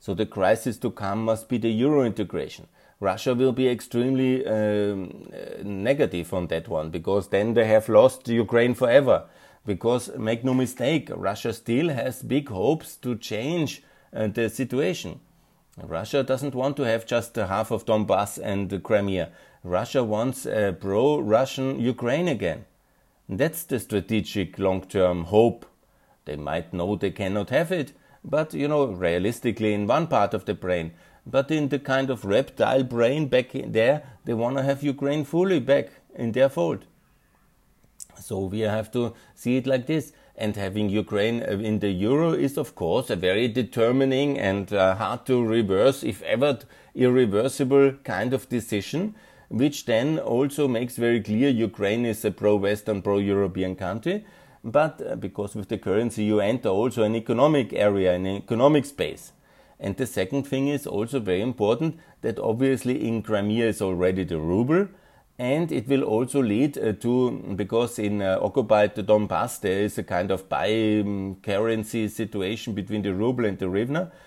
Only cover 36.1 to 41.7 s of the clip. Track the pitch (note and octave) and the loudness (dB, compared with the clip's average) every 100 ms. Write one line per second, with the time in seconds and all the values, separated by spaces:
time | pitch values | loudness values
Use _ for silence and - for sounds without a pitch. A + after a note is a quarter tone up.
36.1 | - A#2+ A2 C3+ E3+ E3+ A#2+ - _ _ | -6 -2 2 2 2 -2 -4 -10 _ _
37.1 | _ _ _ _ _ _ _ _ - - | _ _ _ _ _ _ _ _ -20 -20
38.1 | - - F#2+ G2 G#2 A2 G#2+ G#2+ B2 A#2 | -18 -8 -6 -4 -2 -2 -2 -4 -4 -4
39.1 | A2+ - - A#2+ B2+ B2+ C3 A#2+ D#3 - | -6 -20 -8 -2 0 0 -2 0 -2 -4
40.1 | - _ - A2 G#2 G2 G2+ G#2 G2+ G2 | -12 _ -6 -4 -4 -4 -2 0 0 0
41.1 | G#2 G#2+ A#2 - G2+ A2 | 0 0 0 -2 -2 -2